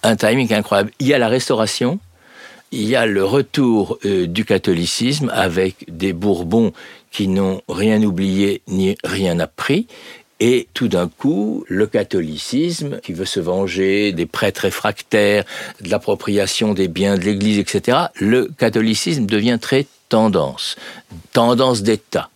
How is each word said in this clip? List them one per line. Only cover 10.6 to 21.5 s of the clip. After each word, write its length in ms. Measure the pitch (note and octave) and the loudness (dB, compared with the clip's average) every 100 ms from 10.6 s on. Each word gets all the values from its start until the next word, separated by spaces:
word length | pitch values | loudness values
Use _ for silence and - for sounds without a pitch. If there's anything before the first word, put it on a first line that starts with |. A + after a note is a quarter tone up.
| - | 0
tout 140 | - A#2+ | -4 0
d'un 200 | F2+ F2 | 0 -2
coup, 560 | - C#3 F3 G#3+ A3+ - | -2 -2 0 -2 -4 -4
le 180 | F#2+ G#2+ | -2 0
catholicisme 1120 | A2+ G2+ F#2 D#2+ D2+ - B2+ E3+ E3+ D3 B2 | 0 -2 -2 -4 -8 -4 -2 -2 -2 -6 -8
qui 140 | - | -10
veut 100 | E2+ | -8
se 160 | F#2+ - | -4 -4
venger 720 | E2+ F#2 G2 F2 F#2+ G2 G#2 | -2 0 -2 0 2 2 0
des 140 | E2+ E2+ | 0 -4
prêtres 340 | - G#2 - | -2 -2 -2
réfractaires, 840 | G2+ - G#2+ G#2 - A2 G#2 G#2 G#2 - - - | -4 -2 -4 -4 0 2 4 2 0 -10 -14 -14
de 80 | G2 | -4
l'appropriation 840 | G#2 - G2 - G2+ F#2+ - A2 | -4 0 -4 0 0 0 0 0
des 140 | G2 F#2+ | 0 -2
biens 280 | E2 G2 G2 | 0 0 2
de 60 | |
l'Église, 360 | F#2 G2+ G#2 G#2 | 0 0 0 0
et 60 | F#2+ | 0
cetera, 460 | G2+ G#2 C3 E3+ - | -2 2 0 0 -2
le 340 | G2+ B2 A#2 D#3 | 2 2 0 0
catholicisme 680 | A2+ A2 A2 A2 - D#3 | 0 2 0 0 -2 -2
devient 320 | G#2 A2 A2+ A#2 | 0 0 2 0
très 280 | - C3+ C#3 _ _ | 0 -2 -2 _ _
tendance, 680 | A2+ A2 F#2 C#2+ C2 - - - - _ E2 - | 2 4 2 -2 -6 -10 -10 -14 -20 _ -20 -2
tendance 500 | - A#2 | 2 4